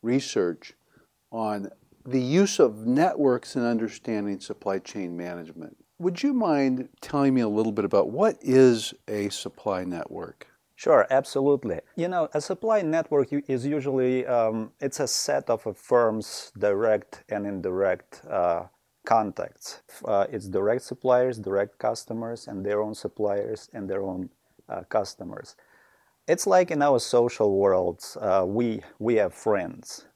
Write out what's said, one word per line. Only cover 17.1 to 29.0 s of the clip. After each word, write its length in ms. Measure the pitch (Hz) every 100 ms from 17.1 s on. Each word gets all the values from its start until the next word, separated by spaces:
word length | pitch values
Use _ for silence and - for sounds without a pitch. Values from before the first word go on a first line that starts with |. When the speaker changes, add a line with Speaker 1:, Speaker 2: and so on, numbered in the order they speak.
| - _
Speaker 2:
and 180 | 104 101
indirect, 760 | 98 90 92 98 92 - - -
uh, 360 | 98 87 85 90 _ _ _ -
contacts. 760 | 117 107 - 85 _ - - _
F-, 140 | - -
uh, 220 | 101 98
it's 180 | 113 101
direct 360 | 95 101 123
suppliers, 540 | - 131 127 123 127 113
direct 420 | 95 98 104 _
customers, 680 | 113 113 - 113 113 117 -
and 180 | 98 101
their 160 | 104
own 120 | 107 110
suppliers 720 | 104 - 104 101 107 110 -
and 160 | 117 98
their 140 | 95
own, 260 | 98 92 90 _ _ _ _
uh, 140 | 92
customers. 760 | 90 110 98 - 90 - - - _ _ _ _ _ _ -
It's 180 | 180 -
like 240 | 185 180
in 140 | 156
our 160 | 143 127
social 580 | - 123 120 - 107 98
worlds, 580 | 98 92 90 85 - -
uh, 220 | 104 95 92
we, 360 | 104 117 107 -
we 160 | _